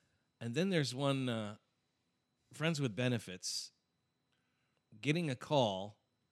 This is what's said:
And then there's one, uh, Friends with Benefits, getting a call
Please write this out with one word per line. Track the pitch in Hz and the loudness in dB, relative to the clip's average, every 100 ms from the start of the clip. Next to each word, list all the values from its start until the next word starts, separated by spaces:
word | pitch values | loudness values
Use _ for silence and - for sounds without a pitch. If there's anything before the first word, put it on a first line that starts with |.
| _ _ _ _ | _ _ _ _
And | 117 120 | -6 -2
then | 196 | 0
there's | 175 131 123 | 2 0 0
one, | 139 135 127 | 2 2 0
uh, | 113 104 107 _ _ _ _ _ _ _ _ _ | -2 -4 -10 _ _ _ _ _ _ _ _ _
Friends | - 160 151 | -2 0 2
with | 135 98 | 0 2
Benefits, | 127 120 - 92 - - - - _ _ _ _ _ _ _ _ _ _ _ 107 | 2 0 -2 -10 -6 -6 -8 -14 _ _ _ _ _ _ _ _ _ _ _ -4
getting | 123 156 165 | 0 0 0
a | 123 | -4
call | - 147 113 95 101 - _ _ _ | 2 4 4 2 -6 -12 _ _ _